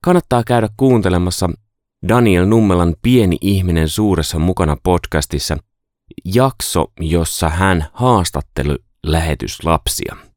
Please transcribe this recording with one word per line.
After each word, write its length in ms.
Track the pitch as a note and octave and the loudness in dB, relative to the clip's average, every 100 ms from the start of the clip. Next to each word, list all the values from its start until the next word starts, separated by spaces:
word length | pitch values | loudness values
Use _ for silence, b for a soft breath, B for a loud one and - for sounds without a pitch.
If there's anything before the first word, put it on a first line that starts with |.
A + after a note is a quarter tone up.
| - | 2
kannattaa 360 | F3+ - B2 | 0 2 -4
käydä 260 | A#2+ A#2+ G#2+ G#2+ | 0 0 0 0
kuuntelemassa 720 | C3 A#2+ F#2+ F2+ F2+ - F2+ E2 _ _ _ _ F2+ | 2 4 2 0 -2 -2 -4 -6 _ _ _ _ 0
Daniel 380 | A#2+ A#2 F2 F#2 | 2 4 4 4
Nummelan 500 | A2+ G#2 F2 E2+ E2 | 4 4 2 2 0
Pieni 360 | A#2 B2 G2 E2+ | 2 2 2 0
ihminen 480 | G2 G2 F2+ E2 D#2+ | 0 0 0 0 0
suuressa 500 | G#2 G#2+ F2 D#2 D#2+ | 0 2 2 0 -2
mukana 380 | E2+ F#2 E2 D2 | -2 0 0 0
podcastissa 720 | F2+ F2+ - D#2 - C#2+ - D2+ _ _ _ _ _ - F2+ | 0 0 0 -4 -4 -6 -4 -6 _ _ _ _ _ -16 -2
jakso, 640 | A2 C3 - - F2+ - _ | 0 0 -2 -6 -4 -4 _
jossa 500 | E2 E2+ D#2+ - E2+ | -2 -2 -2 -4 -4
hän 360 | E2 F#2+ F2 D2+ | 0 0 0 -4
haastatteli 800 | - B2 A2 E2+ C#2+ - - C#2+ C#2 _ _ | -2 2 2 0 -6 -8 -6 -4 -6 _ _
lähetyslapsia. 1120 | D#2+ D#2+ D#2+ C#2+ - - E2+ D#2+ - - - - - | -2 -2 -2 -4 -8 -6 -2 -2 -2 -8 -10 -14 -20